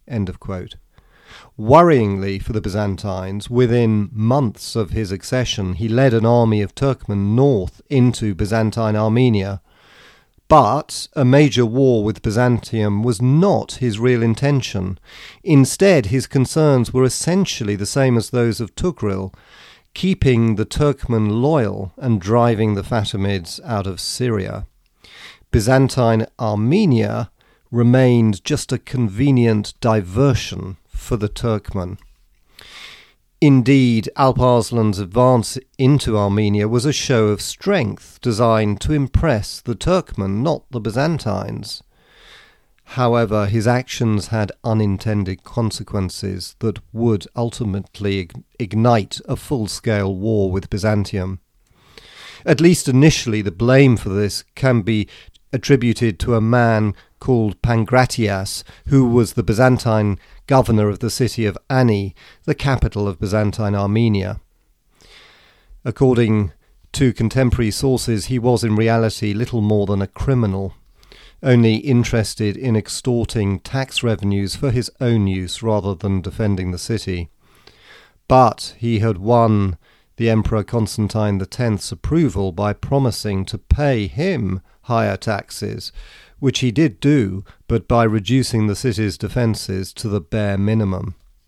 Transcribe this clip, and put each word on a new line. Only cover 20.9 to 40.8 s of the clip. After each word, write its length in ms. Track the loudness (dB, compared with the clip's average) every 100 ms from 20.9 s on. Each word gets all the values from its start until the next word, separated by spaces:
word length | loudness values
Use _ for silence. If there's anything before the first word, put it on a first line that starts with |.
| 0 -2 0 0 0
loyal 520 | 0 0 0 -4 -10 -6
and 220 | -2 -2
driving 540 | 0 2 2 2 0
the 100 | -2
Fatimids 800 | -2 -2 -2 -2 -2 -4 -6 -14
out 220 | -8 -6 -6
of 140 | -8
Syria. 640 | -8 -4 -4 -2 -4 -8 -12 _ _ _ _ -20 -20 -20 _
Byzantine 760 | 0 4 4 4 2 2 2 0 -4
Armenia 880 | -4 -2 0 2 4 2 0 -4 -8 _ _ _ _
remained 720 | 0 4 6 6 6 4 0
just 280 | -2 -4 -4
a 60 | -8
convenient 960 | -6 -4 -4 0 2 4 4 2 -2 -4
diversion 960 | 0 0 0 0 2 0 -4 -10 -12 -14 _
for 320 | -12 -6 -4
the 100 | -4
Turkmen. 680 | -4 -4 -4 -4 -8 -8 -10 -18 _ _ _ _ -20 -20 -20 -20 -20 -20 _ _ _
Indeed, 640 | 4 6 6 4 4 2 -2 0
Alp 240 | 0 2
Arslan's 600 | 2 2 2 0 0 0
advance 580 | -2 2 4 4 0 -8 -14 0
into 380 | 2 2 2 0
Armenia 540 | 0 2 2 0 0
was 160 | 0 0
a 80 |
show 340 | -2 0 2 2
of 120 | 0
strength 800 | -6 -8 -2 -2 -2 -6 -16 -8
designed 580 | -4 0 2 2 0 -2
to 120 | -2
impress 680 | 0 0 0 0 0 -4 -10
the 160 | -10 -6
Turkmen, 640 | -2 -2 -2 -6 -4 -2
not 220 | -2 -4 -6
the 80 |
Byzantines. 1040 | -8